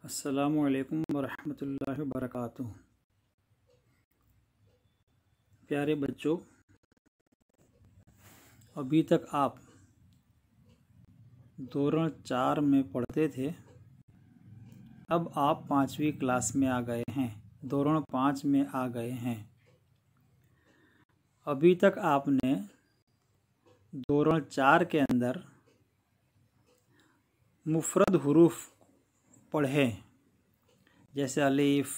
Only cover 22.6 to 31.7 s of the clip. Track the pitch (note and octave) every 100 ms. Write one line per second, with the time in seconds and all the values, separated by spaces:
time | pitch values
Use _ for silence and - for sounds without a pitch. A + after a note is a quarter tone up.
22.6 | G3+ _ _ _ _ _ _ _ _ _
23.6 | _ _ _ D3 B2+ C#3+ D3 D#3+ D3 -
24.6 | C3+ E3 E3+ D#3+ G3 B2 B2 F3+ - _
25.6 | _ _ _ _ _ _ _ _ _ _
26.6 | _ _ _ _ _ _ _ _ _ _
27.6 | D#3+ D#3+ D#3 F#3 G3+ F3+ C#3 D3 E3+ -
28.6 | - _ _ _ _ _ _ _ _ D#3
29.6 | C#3 C#3+ C3 G2+ - _ _ _ _ _
30.6 | _ _ _ _ _ C#3 C3+ D3+ C#3+ C#3
31.6 | C#3+